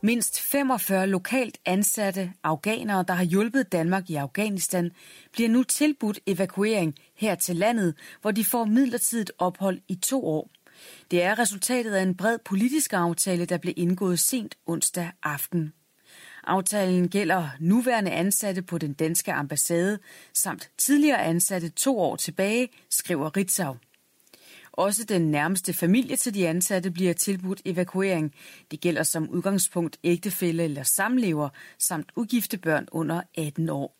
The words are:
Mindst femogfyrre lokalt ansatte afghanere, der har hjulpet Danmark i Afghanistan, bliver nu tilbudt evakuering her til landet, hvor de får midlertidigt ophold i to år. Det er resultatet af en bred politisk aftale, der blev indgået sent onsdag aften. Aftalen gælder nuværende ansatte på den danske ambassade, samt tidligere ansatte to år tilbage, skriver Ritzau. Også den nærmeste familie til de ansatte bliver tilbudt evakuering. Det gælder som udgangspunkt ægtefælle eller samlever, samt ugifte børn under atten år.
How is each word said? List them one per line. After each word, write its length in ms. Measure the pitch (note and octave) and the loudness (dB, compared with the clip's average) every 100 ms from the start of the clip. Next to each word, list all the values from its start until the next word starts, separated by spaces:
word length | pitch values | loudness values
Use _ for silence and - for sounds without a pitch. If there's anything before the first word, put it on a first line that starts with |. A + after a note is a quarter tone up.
Mindst 380 | G#3 A#3+ G#3 - | 2 2 0 -4
femogfyrre 680 | - C#4 C#4 B3 - F#3+ F#3+ | -2 0 2 0 0 2 2
lokalt 520 | F#3+ F#3 B3+ A#3 - - | 0 0 -2 -2 -4 -2
ansatte 680 | F#3 G#3 - G3+ F#3 F3+ F#3 | 0 2 0 -2 -2 -6 -6
afghanere, 600 | - D#3 - A3 G#3+ G3 F#3+ | -4 -2 -2 -2 0 0 0
der 60 | |
har 100 | F3+ | 0
hjulpet 480 | F3+ F#3 A3+ B3+ B3+ | 2 2 2 0 0
Danmark 380 | F3 E3 F#3+ F#3 | 0 2 0 -2
i 40 | |
Afghanistan, 760 | D#3 C#3 - G#3+ G3 - F#3 F3 - - - - | -4 -4 -2 -2 -2 -2 0 -2 -4 -20 -20 -18
bliver 160 | - A#3 | -2 2
nu 140 | A#3 | 4
tilbudt 580 | B3+ - D4+ D4 G#3+ G#3 - | 2 2 2 2 -2 -4 -2
evakuering 680 | F3+ F#3 - G#3 A3 E3 C#3+ _ _ | 0 -2 0 0 2 0 -2 _ _
her 180 | G#3+ | -2
til 220 | F3 - E3+ | 0 -2 0
landet, 380 | G3+ A#3+ F#3 D#3 - - | 2 2 0 -2 -12 -8
hvor 100 | G#3 | -2
de 140 | G#3+ | 0
får 200 | A3 B3 | 0 0
midlertidigt 680 | A3 A3 C4+ A#3+ - A#3 G3 - | 2 4 4 2 -2 -2 -4 -2
ophold 420 | F3+ F3+ G3 F#3 _ | -2 0 -2 -2 _
i 60 | |
to 320 | F#3 - C4+ A#3+ | -6 -2 -2 0
år. 240 | D#3 - _ _ - - - - | -2 -4 _ _ -20 -20 -20 -2
Det 120 | F3 | 0
er 160 | F3 A3+ | 2 2
resultatet 540 | A#3+ G3+ - B3 A3+ | 0 -2 -2 -2 0
af 100 | G3+ | 0
en 140 | F#3+ F#3 | 0 0
bred 220 | F#3+ A3+ | 0 0
politisk 480 | - F#3+ A#3+ D4+ C#4 | -2 0 2 2 0
aftale, 520 | G3 E3+ E3 - F3+ | 0 0 0 0 0
der 140 | F3 F3 | 0 -2
blev 160 | F3 - | -2 -2
indgået 420 | F3 F3+ F#3+ F3 | 0 2 0 2
sent 360 | - C4 G#3+ - - | 0 0 -6 -12 -6
onsdag 440 | E3 - - E3+ - | -2 -2 -4 -8 -6
aften. 500 | - D3 - F3 D#3 - _ _ _ - - - - | -6 -6 -2 -2 -2 -6 _ _ _ -20 -20 -14 -2
Aftalen 640 | F#3+ F#3+ G#3 F#3+ F#3 F3+ | 0 0 0 2 2 2
gælder 400 | G3 F#3+ F#3 D#3+ C3+ | 2 2 0 0 -4
nuværende 500 | E3 A3 B3 A#3 G3 | 2 4 4 2 2
ansatte 520 | D3+ F3+ G3 G#3 F#3 | 0 0 0 -2 -4
på 160 | F#3 E3+ | -4 -4
den 140 | D#3 | -4
danske 400 | C#3 D#3+ E3 - | -2 0 0 -2
ambassade, 680 | C#3+ C#3+ D3 - E3+ F#3 G#3 - - - | -4 -2 -2 0 2 0 -2 -8 -20 -8
samt 360 | - G3+ D#3 - - | -4 -4 -6 -12 -4
tidligere 440 | - C#4+ D4 B3 | 2 4 6 4
ansatte 460 | - E3 - F#3+ E3+ | 2 2 0 -2 -4
to 320 | - - B3+ | -2 0 2
år 160 | E3 - | 0 0
tilbage, 520 | - - F#3+ A3+ B3 _ _ | -6 -2 0 2 -2 _ _
skriver 460 | - - E3+ D3+ E3+ | -6 -2 -2 0 -2
Ritzau. 400 | G3 - E3 B2 _ _ _ _ _ - - - - | 0 0 -2 -6 _ _ _ _ _ -20 -20 -20 -14
Også 320 | - F#3+ G#3 | -2 0 0
den 260 | A3+ F#3+ D#3+ | 0 2 4
nærmeste 420 | D3+ D3+ F#3+ - | 2 2 0 -2
familie 440 | F3 E3+ G#3+ C4 C4 | 0 4 4 4 -2
til 180 | - | -2
de 140 | G3+ F3 | 0 0
ansatte 420 | E3 F3+ F#3+ F#3 | 0 0 -2 -2
bliver 220 | F3 F3+ | -2 0
tilbudt 500 | E3+ - G3 F#3 F#3+ | 0 0 -2 -4 -6
evakuering. 720 | - F3 F3+ F#3 G3 F3 D#3 - - - _ | -4 -2 -2 0 0 0 -2 -6 -20 -20 _
Det 100 | D#3 | -4
gælder 220 | F3 D#3+ | 0 0
som 260 | D#3 E3 D#3 | 0 -2 -2
udgangspunkt 680 | F3+ F3+ G3 F3+ - E3 - | -2 0 0 0 -2 -4 -2
ægtefælle 580 | E3 F3 G#3 - F3+ E3 | 0 0 -2 -2 -2 0
eller 200 | E3 C#3+ | -2 -2
samlever, 680 | C3+ - G3 B3+ A3 D#3 D3 - - - | -2 0 2 2 2 0 -2 -6 -20 -6
samt 340 | - E3 D3 - | -4 -4 -6 -6
ugifte 420 | A3+ B3 G3+ G3+ | -2 -2 -2 -4
børn 280 | E3 D3+ - | 0 0 0
under 280 | - D#3 E3 - | -4 -2 -2 -6
atten 340 | - D#3 D3 D#3+ | -6 -6 -4 -4
år. 280 | D3 C#3 _ | -2 -6 _